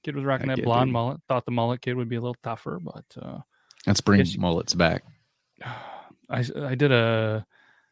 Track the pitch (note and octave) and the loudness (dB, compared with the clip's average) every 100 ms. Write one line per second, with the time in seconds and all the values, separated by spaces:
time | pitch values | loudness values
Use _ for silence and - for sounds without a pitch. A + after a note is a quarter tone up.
0 | - C#3+ C3+ C3 C3 C3 A#2 A#2 B2+ A#2+ | -6 -4 0 0 0 0 2 4 4 0
1 | A#2+ D3 _ B2+ - A#2+ A#2 B2+ B2+ B2+ | -2 -6 _ -4 0 -2 0 -2 -4 -4
2 | A#2 A#2 A#2+ A#2+ A#2+ A2+ - E3+ E3 - | -4 -4 -6 -8 -8 -8 -8 -10 -10 -14
3 | - - - - - _ _ - - F#2+ | -18 -16 -14 -14 -16 _ _ -8 0 2
4 | - G2+ F2 - F2 E2+ - F2 E2+ F2+ | 4 4 4 0 0 0 -2 2 2 2
5 | - _ _ _ _ _ B2+ - - - | -8 _ _ _ _ _ -14 -14 -16 -18
6 | - _ - A#2+ B2 - C#3 B2+ C#3+ A#2+ | -20 _ -6 -4 -4 -6 -6 2 4 6
7 | A2+ A2+ A2 A2 - _ _ _ _ | 4 2 0 -2 -6 _ _ _ _